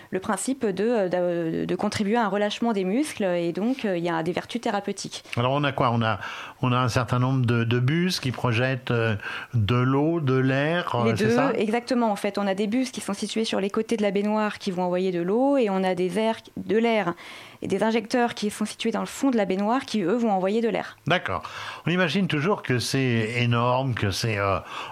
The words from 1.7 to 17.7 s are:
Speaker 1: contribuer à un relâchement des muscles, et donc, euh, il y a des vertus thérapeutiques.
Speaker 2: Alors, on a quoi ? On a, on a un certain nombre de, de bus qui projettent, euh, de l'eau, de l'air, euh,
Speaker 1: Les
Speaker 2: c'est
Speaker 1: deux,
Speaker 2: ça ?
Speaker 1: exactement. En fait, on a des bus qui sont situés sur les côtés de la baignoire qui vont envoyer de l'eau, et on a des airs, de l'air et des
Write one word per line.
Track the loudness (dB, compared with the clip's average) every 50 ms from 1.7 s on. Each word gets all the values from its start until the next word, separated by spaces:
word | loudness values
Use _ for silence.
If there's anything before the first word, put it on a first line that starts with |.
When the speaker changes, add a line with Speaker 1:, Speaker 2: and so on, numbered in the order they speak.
| -2
Speaker 1:
contribuer | -2 -2 -2 -2 -2 0 0 2 2
à | 2
un | 2
relâchement | 0 0 0 -2 -2 -2 -2 0 0
des | 0 0
muscles, | 0 0 0 -2 -2 -2 -2 -2
et | 0 0 0 0 -2 -2
donc, | -2 -2 -2 -2 -2 -2
euh, | -2 -2
il | 0 -2
y | -2
a | -2 0 -2
des | -2
vertus | -2 -4 -6 -6 -8 -4
thérapeutiques. | -2 -2 -2 -2 -2 -4 -6 -6 -10 -10 -12 -14 -14 -6 -2 0
Speaker 2:
Alors, | 0 2 2
on | 2 0
a | 0
quoi ? | 0 2 2 2
On | 2 2
a, | 2 2 0 -2 -4 -10 -12 -12 -12 -14 -6 -2 0
on | 2
a | 2 4
un | 2 2
certain | 2 0 0 2 2 2
nombre | 2 2 2 2 2
de, | 2 2 2 2
de | 2 2 2
bus | 2 2 2 2 2 0 0 -2
qui | -4 -4
projettent, | -4 -2 0 0 2 2 2 0 0 -2 -2 -2
euh, | 0 2 2 2 0 -2 -4 -8 -10 -10 -8 -4 -2
de | 0 2 2 2 2 4
l'eau, | 4 2 2 2 2 0 0
de | 0 2 2
l'air, | 2 2 2 2 2 2 0 0 0 -2 0 0
euh, | 2 2
Speaker 1:
Les | 2 2
Speaker 2:
c'est | 2 2
Speaker 1:
deux, | 2 4
Speaker 2:
ça ? | 4 2 2 2
Speaker 1:
exactement. | 0 0 0 0 -2 -2 0 0 2 2 2
En | 0
fait, | 0 -2 -2 -2 0
on | 0 0
a | 0
des | 0 0 0
bus | 0 0 -2 -2
qui | -6 -8
sont | -6 -6 -4
situés | -4 -6 -4 -2 -2 -2
sur | 0 0 -2
les | -2 -2
côtés | -2 -2 -2 0 0 0
de |
la | 0 0
baignoire | 0 0 0 0 0 0 0 -2 -4 -4
qui | -6 -4
vont | -2 0 0
envoyer | 0 0 0 0 0
de | 0 0
l'eau, | 0 0 2 2 4 4 4 4
et | 2 2
on | 2 2 2
a | 2 2
des | 0 0 0 0 0
airs, | 0 0 0 -2 -8 -12 -14 -10
de | -4 0 2 2
l'air | 4 4 2 2 0 0 -4 -6 -10 -16 -18 -18 -18 -20 -14 -10
et | -4
des | -4